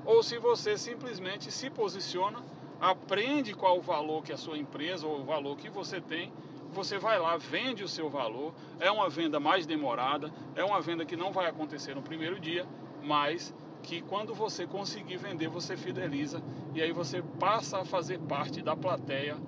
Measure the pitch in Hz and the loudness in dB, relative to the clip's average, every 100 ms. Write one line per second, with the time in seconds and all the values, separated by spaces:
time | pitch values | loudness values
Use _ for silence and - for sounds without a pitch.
0 | - 226 220 233 233 226 202 208 214 233 | 10 8 8 4 4 4 4 0 -2 -6
1 | 254 214 185 202 226 - 262 - 202 185 | -6 -4 -4 -4 -6 -6 -6 0 0 0
2 | 160 180 196 240 - - - - 175 185 | -4 0 0 0 -10 -12 -14 2 4 4
3 | - 190 240 294 220 190 190 180 147 156 | 0 0 2 2 0 2 6 6 4 0
4 | 151 156 151 135 - 151 143 139 156 185 | 2 -2 -2 -6 -4 -4 -4 -4 -4 -2
5 | 156 147 135 156 139 143 160 202 156 185 | -2 -2 0 0 0 -6 -8 -8 -6 -6
6 | - 160 190 - - - - 175 180 202 | -4 -4 -4 -10 -14 -14 -8 -4 -2 0
7 | 208 208 165 170 127 165 254 220 185 170 | 4 4 4 2 0 -2 0 -2 -4 -2
8 | 156 139 117 113 156 165 - - 180 214 | -2 0 -2 -2 -6 -6 -14 2 4 6
9 | 185 147 165 147 151 185 156 156 139 117 | 2 4 2 4 4 4 4 0 2 2
10 | 127 147 151 - - - 185 196 160 170 | 2 2 -2 -8 -8 0 2 2 2 -2
11 | 156 165 185 185 175 151 151 147 139 135 | -2 -2 0 2 2 0 -6 -4 -6 -6
12 | 131 160 160 196 160 175 180 - - - | -6 -4 -2 -2 -2 -2 -2 -8 -12 -8
13 | 147 151 143 165 - - - - - 170 | 2 4 4 0 -4 -12 -14 -12 -8 -8
14 | 156 196 220 202 214 - 175 190 196 214 | -2 -2 -2 -2 -2 -2 -4 -4 -4 -6
15 | - 180 202 170 160 170 156 185 165 180 | -6 -6 -6 -2 -2 -2 -4 -4 -4 -2
16 | 180 139 147 - - - - 156 160 170 | -2 0 -2 -4 -6 -8 -4 0 0 2
17 | 156 180 165 - 180 220 - 196 180 190 | -2 -2 -4 2 4 4 2 -4 0 0
18 | 160 175 151 143 139 151 147 156 185 156 | 0 -4 -2 0 0 -2 0 0 0 0
19 | 127 135 147 156 | 0 -2 -2 -4